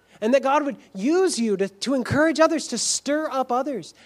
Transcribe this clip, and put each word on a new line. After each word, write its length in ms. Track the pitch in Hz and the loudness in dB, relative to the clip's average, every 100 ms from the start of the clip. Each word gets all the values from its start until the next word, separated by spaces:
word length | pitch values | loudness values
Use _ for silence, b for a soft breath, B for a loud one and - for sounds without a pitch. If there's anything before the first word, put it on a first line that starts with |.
| _ b | _ b
and 140 | 220 | 0
that 80 | 269 | 2
God 220 | 262 294 | 2 0
would 120 | 285 220 B | 0 -6 B
use 440 | 190 240 349 370 226 | -6 0 2 2 0
you 180 | 226 190 | 0 0
to, 120 | 196 | -2
to 260 | - - | -4 -2
encourage 440 | 269 214 254 320 294 | -2 0 2 2 4
others, 280 | 320 311 - | 2 2 -4
to 100 | 233 | -4
stir 500 | - - 269 294 311 | -4 -4 -2 -4 -2
up 200 | 269 254 | -4 -2
others, 420 | 247 277 233 156 - | -2 -2 -6 -10 -18